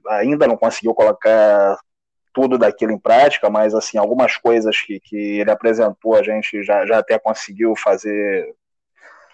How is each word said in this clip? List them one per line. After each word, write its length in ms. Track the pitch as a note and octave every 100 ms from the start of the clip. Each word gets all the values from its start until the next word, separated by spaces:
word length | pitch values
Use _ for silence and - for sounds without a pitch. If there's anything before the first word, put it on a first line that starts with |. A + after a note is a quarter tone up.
| -
ainda 400 | G#2+ A#2+ D3 C3+
não 100 | A2+
conseguiu 360 | A2+ - A2 -
colocar 800 | G#2+ G#2 A2 A2 G#2+ G2+ G2 G2 _ _ _ _ _
tudo 240 | - C3 B2+
daquilo 340 | G#2+ - A2
em 80 | G#2+
prática, 500 | A2+ A#2 C#3+ - G#2+
mas, 260 | G#2+ G#2+ A2
assim, 220 | - A2
algumas 400 | G#2 B2 A#2+ -
coisas 440 | A#2+ A#2 A2 G#2
que, 180 | - G2+
que 400 | _ G#2 G#2 G#2
ele 120 | G#2
apresentou 640 | G#2 A2+ A2+ G#2+ - A2+ A2
a 80 |
gente 400 | G#2 G#2+ - G#2
já, 220 | G2 G2+ G2+
já 140 | A2+
até 200 | - A2
conseguiu 560 | A2 G#2+ - G2 A2+ G#2+
fazer 800 | G#2 F#2+ G#2+ G#2 G#2 F#2+ D#2+ - _ _ _ _ - - _